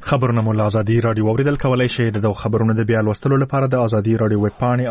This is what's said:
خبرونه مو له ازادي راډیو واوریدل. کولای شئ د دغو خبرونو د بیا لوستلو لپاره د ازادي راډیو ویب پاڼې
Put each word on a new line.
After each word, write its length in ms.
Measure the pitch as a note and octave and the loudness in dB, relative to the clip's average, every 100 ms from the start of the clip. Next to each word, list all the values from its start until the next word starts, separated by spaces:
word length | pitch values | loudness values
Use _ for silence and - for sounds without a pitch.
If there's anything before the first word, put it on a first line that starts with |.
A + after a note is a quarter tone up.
| - | -2
خبرونه 300 | C#3+ B2 A#2 A2 | 0 0 0 0
مو 80 | |
له 100 | A2 G#2+ | 0 0
ازادي 260 | G#2+ G#2 A#2 | 0 0 2
راډیو 220 | A2+ A2 G#2+ | 2 0 0
واوریدل. 320 | A2 C#3 C#3+ | 0 0 0
کولای 240 | C#3 B2+ B2+ | 0 0 0
شئ 120 | - A#2 G#2+ | 0 -2 0
د 80 | |
دغو 120 | G#2+ G2+ | -2 -2
خبرونو 340 | A2+ A2 A2+ A2 | -2 0 0 0
د 80 | A2+ | 0
بیا 140 | A2+ G#2+ | 0 0
لوستلو 300 | G#2 C#3 C3+ | -2 0 0
لپاره 260 | C3+ C#3 C3+ | 0 0 0
د 100 | B2+ | 0
ازادي 320 | A#2 A2 G#2 A2+ | 0 0 0 2
راډیو 200 | G#2+ G#2 | 2 2
ویب 140 | G#2 - | 0 -2
پاڼې 260 | B2 B2 B2 | -2 0 0